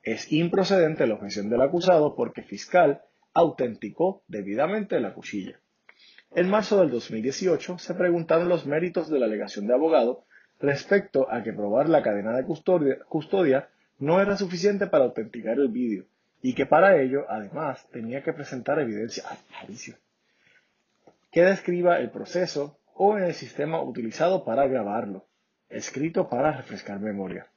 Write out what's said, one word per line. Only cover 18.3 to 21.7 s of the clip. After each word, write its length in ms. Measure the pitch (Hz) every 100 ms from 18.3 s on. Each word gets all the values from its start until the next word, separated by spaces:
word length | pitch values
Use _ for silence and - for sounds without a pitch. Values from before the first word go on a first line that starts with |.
presentar 460 | 147 139 131 117 151
evidencia, 440 | 127 104 113 - -
ay, 80 | - _
Mauricio, 440 | - - 113 - - _ _ _ _ _ _ _ _ _ _ - _ _
que 140 | 165
describa 560 | 180 190 -